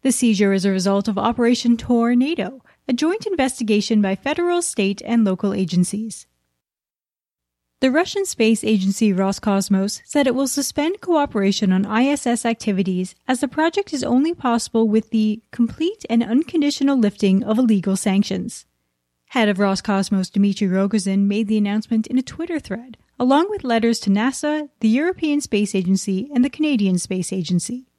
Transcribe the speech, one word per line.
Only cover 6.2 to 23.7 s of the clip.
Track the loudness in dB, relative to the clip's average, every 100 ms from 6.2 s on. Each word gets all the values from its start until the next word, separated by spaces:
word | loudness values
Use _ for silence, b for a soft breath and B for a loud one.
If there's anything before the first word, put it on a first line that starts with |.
| -20 _ _ _ _ _ _ _ _ _ _ _ _ _ _ _
The | 0
Russian | 2 0 -4 -6
space | 0 2 2
agency | 2 0 0 2 0
Roscosmos | 2 0 -2 0 0 2 0 0 -6 _
said | 0 0
it | 0
will | -2
suspend | -2 -4 -2 -2 -2
cooperation | 0 0 0 0 0 2 2
on | 2 0
I | 0 2
S | 0 -2
S | -2 -2
activities | -2 -2 -2 0 -2 -4 -8 -4
as | -2
the | -2
project | 0 0 0 -4
is | -4
only | 0 2 2
possible | -2 -2 -2 0 0 2
with | 2 0
the | 0 0 -2 _
complete | -2 -2 0 -4 -4 -2
and | 0
unconditional | 2 0 0 0 0 0 0 2
lifting | 2 2 2 2
of | 2 2
illegal | 4 2 2 0
sanctions. | 0 0 0 -2 -6 -12 -20 _ _ _ _ _ _
Head | 0 0
of | 2
Roscosmos | 0 0 -2 -2 0 -2 0
Dmitry | 0 0 2 0
Rogozin | 0 0 0 0 0 2
made | 0 0
the | 0
announcement | 0 -2 0 -2 0
in | -2
a |
Twitter | -4 -8 -6 -6
thread, | -6 -10 -10 -20 _ _
along | 2 2 2
with | -4
letters | -2